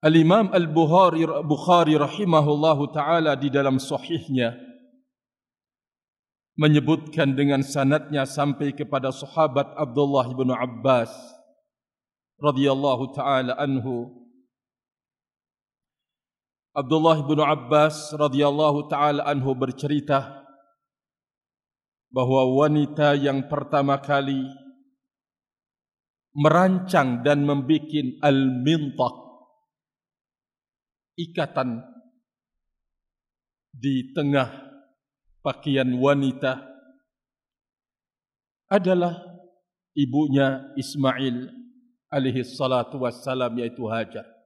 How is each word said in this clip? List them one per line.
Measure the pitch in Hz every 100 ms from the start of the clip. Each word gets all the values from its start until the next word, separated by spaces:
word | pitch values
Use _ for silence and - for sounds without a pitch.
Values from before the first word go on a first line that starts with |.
Al-Imam | 156 165 160 202 202
Al-Bukhari, | 190 170 151 156 175 185 165 160 147 151
Bukhari | 147 175 175 160
rahimahullahu | 156 147 - 196 160 147 147 160 147 143
ta'ala | 156 143 170 156 139
di | 143
dalam | 139 139 131
sahihnya | - 139 - 165 - 131 117 120 - - _ _ _ _ _ _ _ _ _ _ _ _ _ _ _ _ _ -
menyebutkan | 151 147 147 156 156 160 139 135
dengan | 143 139
sanadnya | 139 151 135 151 151 147 135
sampai | - 143 135 143
kepada | 139 123 135 131
sahabat | 131 139 - 156 135 139 -
Abdullah | 143 120 143 139 123
bin | 127 127
Abbas | 120 127 113 123 127 113 - - - _ _ _ _ _ _ _ _ _ _
radhiyallahu | 147 135 139 135 143 123 135
ta'ala | 139 135 135 127 127
anhu. | 143 135 123 120 120 - - _ _ _ _ _ _ _ _ _ _ _ _ _ _ _ _ _ _ _ _ _ _ _ _
Abdullah | 143 131 156 165 156
bin | 139 151
Abbas | 147 151 123 151 151 151 - 151
radhiyallahu | 147 135 143 143 151 147 147
ta'ala | 143 147 147 -
anhu | 143 135
bercerita | 127 131 123 147 147 143 139 - - - _ _ _ _ _ _ _ _ _ _ _ _ _ _ _ _
bahwa | 127 127 131 131 131
wanita | 151 151 147 147 147 143
yang | 139 135 131
pertama | 147 139 147 139 139
kali | 139 143 139 135 131 135 - _ _ _ _ _ _ _ _ _ _ _ _ _ _ _ _
merancang | 147 147 160 185 185 185 180 131 120
dan | 127 147 143
membikin | 143 131 156 147 151 131 -
al-mintaq, | 147 135 135 127 131 160 147 127 123 - - - _ _ _ _ _ _ _ _ _ _ _ _ _ _ _ _ _ -
ikatan | 170 175 143 - 127 117 - - _ _ _ _ _ _ _ _ _ _ _ _ _ _ _ _ _ 127
di | 135 131 127 -
tengah | 147 139 123 - - - _ _ _ _ _ _
pakaian | 143 127 151 135 127
wanita, | 123 135 143 135 127 131 131 - - _ _ _ _ _ _ _ _ _ _ _ _ _ _ _ _ _ _ _
adalah | 202 180 180 175 175 - - - _ _ _ _
ibunya | - 135 143 151 135 135 135 - -
Ismail | 131 147 135 123 135 123 127 - - _ _ _ _
alaihi | 143 131 127 120
salatu | - 131 127 117 143
wassalam, | 123 - 139 131 123 117
yaitu | 117 120 113
Hajar. | 113 107 110 95 _